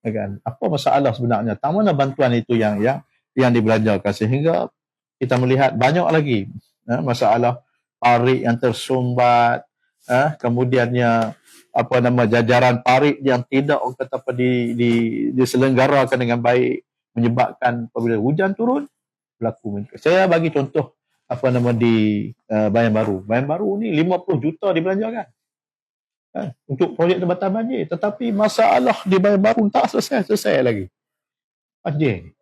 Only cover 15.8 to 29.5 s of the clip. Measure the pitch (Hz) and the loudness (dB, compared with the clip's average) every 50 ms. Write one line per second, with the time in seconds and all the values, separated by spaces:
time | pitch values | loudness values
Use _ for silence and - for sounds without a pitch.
15.8 | 127 139 143 139 131 127 135 123 123 117 120 120 117 120 123 123 127 123 127 - | 2 4 4 2 2 2 0 -2 0 -2 -2 0 2 2 2 2 2 0 -2 -6
16.8 | _ _ _ _ _ _ _ 117 117 117 117 127 120 - - _ 127 123 120 120 | _ _ _ _ _ _ _ 0 0 0 2 0 0 -2 -2 _ -2 -2 -2 -2
17.8 | 117 117 _ 120 117 117 117 107 107 131 151 165 190 190 196 - 226 240 - - | -10 -8 _ -4 -2 0 0 0 0 0 0 0 -2 -2 -2 -2 -2 -2 -2 -2
18.8 | - - _ _ _ _ _ _ _ _ _ _ 117 113 110 _ _ 107 101 101 | -6 -10 _ _ _ _ _ _ _ _ _ _ -6 -6 -6 _ _ -10 -8 -8
19.8 | 104 - - - - 156 175 185 190 180 175 165 165 160 - 147 135 131 - 156 | -10 -12 -16 -4 0 2 2 2 2 2 2 0 0 0 -2 -2 -4 -2 -4 -4
20.8 | 135 - _ _ _ _ _ _ _ _ 120 123 - 127 123 123 120 120 117 110 | -4 -4 _ _ _ _ _ _ _ _ -8 -2 0 0 0 2 0 0 0 2
21.8 | 117 117 113 113 107 107 104 104 104 107 117 _ _ - 110 107 107 104 98 117 | 2 2 4 2 2 0 0 -2 -6 -8 -12 _ _ -4 -2 0 0 2 2 2
22.8 | 117 113 107 110 110 107 98 92 95 104 110 123 139 143 156 175 214 202 196 208 | 2 2 2 0 0 -2 -4 -6 -4 -2 -2 -2 -2 -2 -4 -4 -4 -4 -4 -4
23.8 | 226 220 170 147 165 180 185 175 - - 175 131 120 156 160 - - 196 180 165 | -4 -2 0 0 0 0 0 -2 -2 -2 -4 -2 -2 -4 -6 -2 -4 -2 -2 0
24.8 | 165 185 190 202 220 220 233 226 190 _ _ _ _ _ _ _ _ _ _ _ | -2 -2 -2 -2 -4 -6 -8 -10 -12 _ _ _ _ _ _ _ _ _ _ _
25.8 | _ _ _ _ _ _ _ _ _ _ _ - - 139 - _ _ - 139 131 | _ _ _ _ _ _ _ _ _ _ _ -10 -10 -10 -12 _ _ -10 -2 -2
26.8 | 175 - - - 165 175 185 180 185 175 180 180 196 196 190 220 226 240 262 226 | -2 -2 0 0 0 0 0 0 0 -2 -2 -2 -2 -4 -2 -2 -4 -4 -4 -6
27.8 | 160 156 175 - - - 311 - 247 233 208 202 214 214 - - 220 - - 247 | -4 -6 -6 -4 -4 -4 -4 -4 -6 -4 0 0 0 0 2 2 2 4 4 2
28.8 | 254 254 202 - - 190 190 190 190 202 208 190 196 220 | 2 0 -2 -2 0 2 2 4 4 4 2 4 2 2